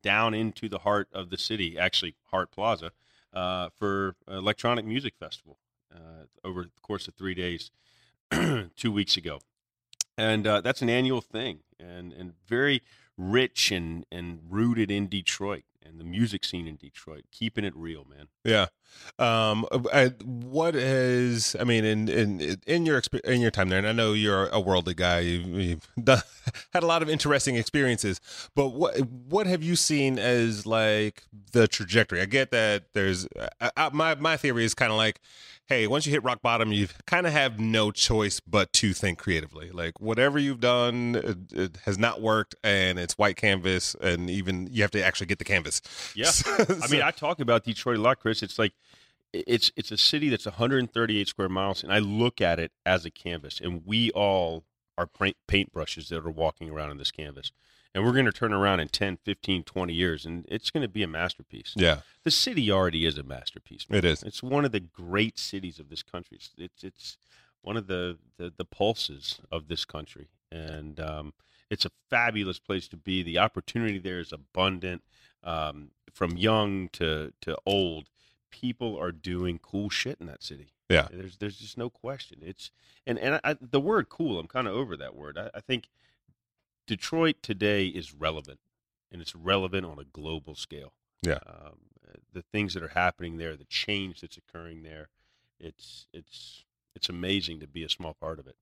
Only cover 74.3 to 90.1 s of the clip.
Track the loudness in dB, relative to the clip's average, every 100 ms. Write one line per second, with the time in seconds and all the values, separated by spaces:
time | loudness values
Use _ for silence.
74.3 | -14 -12 0 0 0 -8 -10 _ _ _
75.3 | _ -8 -6 -6 -8 -20 _ -20 -6 -4
76.3 | 0 2 2 2 -2 -6 -4 -4 -4 -6
77.3 | -12 -10 -6 0 2 2 -2 -14 _ _
78.3 | _ _ -10 -8 -6 -6 -6 -6 -8 -8
79.3 | -4 -4 -6 _ -6 -4 -4 -6 -8 -16
80.3 | -16 -16 -16 -20 _ _ 4 4 -4 -16
81.3 | -8 -10 -10 -16 -10 -10 _ -12 -12 -16
82.3 | -18 -16 -16 -18 _ _ _ -6 -2 0
83.3 | 0 -2 -4 0 0 2 0 0 -4 -2
84.3 | -2 -4 -4 -2 -2 -4 -6 -12 -12 -14
85.3 | -12 -12 -14 -6 -6 -6 _ _ _ _
86.3 | _ _ _ _ _ -8 -6 -4 0 0
87.3 | 0 -6 -2 0 2 0 -4 -12 -6 -4
88.3 | -4 -12 -20 _ _ _ _ _ -16 -14
89.3 | -10 0 2 2 -2 -4 -14 -18